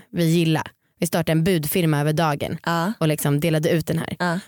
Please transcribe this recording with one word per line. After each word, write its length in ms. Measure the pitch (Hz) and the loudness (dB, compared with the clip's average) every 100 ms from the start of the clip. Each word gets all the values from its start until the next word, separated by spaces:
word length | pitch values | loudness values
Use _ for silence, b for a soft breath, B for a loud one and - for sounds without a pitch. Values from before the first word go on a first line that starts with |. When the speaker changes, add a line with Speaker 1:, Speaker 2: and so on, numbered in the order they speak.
| - | -6
Speaker 1:
vi 120 | - | 0
gillar, 460 | 165 170 165 156 - - _ - | 2 2 2 0 -2 -14 _ -6
vi 80 | 170 | -2
startade 260 | 180 160 | -2 0
en 120 | 160 | 0
budfirma 560 | 165 175 151 190 160 147 | 2 0 0 0 2 2
över 120 | 147 | 0
dagen 460 | 156 165 147 - 165 - | 2 0 -2 -4 -6 -4
Speaker 2:
Ja. 260 | 170 170 233 | -2 -2 0
Speaker 1:
och 80 | 156 | 0
liksom 320 | 151 147 143 | 0 0 0
delade 300 | 165 156 156 | 2 2 2
ut 160 | 165 160 | 0 0
den 120 | 165 | -4
här. 180 | - - | -4 -4
Speaker 2:
Ja. 220 | 175 170 | -4 -4